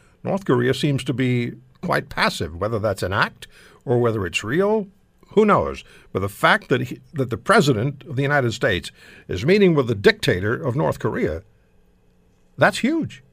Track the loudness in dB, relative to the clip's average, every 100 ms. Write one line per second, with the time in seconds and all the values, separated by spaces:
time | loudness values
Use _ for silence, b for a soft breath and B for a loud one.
0 | b b -6 -4 0 2 2 0 0 -2
1 | -2 -2 0 0 -2 -8 -18 _ -4 -4
2 | -4 -2 -2 -2 -8 -4 -4 -2 -2 -2
3 | -2 -2 -2 -6 -20 b b b -2 0
4 | 2 0 -4 -4 -2 0 0 0 -4 -12
5 | _ _ _ 2 4 4 0 -6 b b
6 | b -4 -4 0 2 2 2 0 0 -8
7 | -10 -6 -4 -4 2 4 4 2 0 -4
8 | -8 -4 0 2 0 0 -2 -2 -4 B
9 | B B -10 -4 2 4 6 4 0 2
10 | 2 2 0 0 0 -2 -2 -2 -2 -2
11 | -4 -2 -4 -4 -10 _ _ _ _ _
12 | _ _ _ _ _ 0 2 2 -2 -2
13 | -4 -10 _